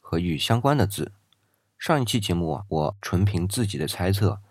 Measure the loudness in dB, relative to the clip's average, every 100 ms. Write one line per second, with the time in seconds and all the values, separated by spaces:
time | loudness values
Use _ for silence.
0 | -4 -2 0 -2 0 2 2 2 2 -2
1 | -8 -10 _ _ _ _ _ _ 0 0
2 | 2 0 0 0 0 -4 -4 -2 -2 -4
3 | -2 2 2 2 -2 -2 -2 -2 -4 -2
4 | 0 2 2 0 -8